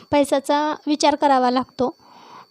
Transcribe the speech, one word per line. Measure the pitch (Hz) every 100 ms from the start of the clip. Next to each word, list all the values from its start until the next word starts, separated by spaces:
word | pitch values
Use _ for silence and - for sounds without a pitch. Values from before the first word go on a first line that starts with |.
| -
पैशाचा | 294 277 277 285 294 302 294 294
विचार | 294 302
करावा | 294 294 262 247
लागतो. | 254 247 - 247 - _ - - - -